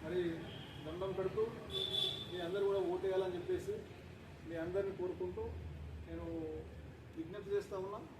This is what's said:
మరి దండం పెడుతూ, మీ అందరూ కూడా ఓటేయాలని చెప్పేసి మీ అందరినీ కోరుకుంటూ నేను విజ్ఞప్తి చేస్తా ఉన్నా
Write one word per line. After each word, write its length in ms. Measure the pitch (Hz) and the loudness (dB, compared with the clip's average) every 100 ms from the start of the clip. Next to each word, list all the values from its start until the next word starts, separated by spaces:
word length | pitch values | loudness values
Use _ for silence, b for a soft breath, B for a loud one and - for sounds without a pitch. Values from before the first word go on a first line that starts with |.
మరి 160 | 156 180 170 165 180 - - - | 2 2 2 0 -4 -8 -8 -8
దండం 260 | 151 175 190 185 | -6 -2 0 2
పెడుతూ, 240 | 190 208 233 - - - - - - - - | 2 4 2 0 -4 0 2 4 4 2 -2
మీ 80 | 175 170 | -2 2
అందరూ 180 | 196 196 | 4 6
కూడా 120 | 196 175 | 6 4
ఓటేయాలని 420 | 180 190 190 185 175 | 4 4 4 4 0
చెప్పేసి 380 | 180 180 190 214 - - - - - - 160 | 2 2 2 -4 -4 -10 -12 -12 -12 -10 -4
మీ 80 | 165 | -2
అందరినీ 300 | 165 190 196 180 | 2 2 2 0
కోరుకుంటూ 420 | 180 170 180 190 226 - - - - - - | -2 0 -2 -2 -2 -4 -6 -6 -8 -8 -6
నేను 180 | 165 165 165 156 156 147 - - - - 165 | -4 -2 -2 -2 -4 -6 -10 -10 -12 -10 -4
విజ్ఞప్తి 340 | 160 202 196 202 | -4 -4 2 2
చేస్తా 200 | 196 196 | 2 -2
ఉన్నా 160 | 190 220 - | -2 -4 -8